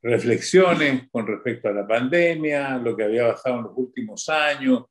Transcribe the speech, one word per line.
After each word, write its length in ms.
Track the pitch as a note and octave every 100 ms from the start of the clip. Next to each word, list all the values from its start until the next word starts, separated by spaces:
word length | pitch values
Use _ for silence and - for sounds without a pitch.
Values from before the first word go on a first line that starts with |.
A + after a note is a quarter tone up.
Reflexiones 1040 | A#2 A#2+ A#2 G#2+ - F3+ F#3 E3 D3+ C3 -
con 160 | B2 G#2+
respecto 420 | G#2+ B2+ A2 G#2+
a 40 |
la 140 | G2+ G2+
pandemia, 880 | A2+ B2+ F3 E3+ E3 D3+ C#3+ C#3 C3
lo 180 | A#2 G#2+
que 80 |
había 280 | G#2+ A2+ A#2
pasado 260 | A2 C3 B2
en 60 |
los 80 | A2+ -
últimos 520 | B2+ - A2 G#2 -
años 560 | D#3 D3+ C#3 C3 B2 -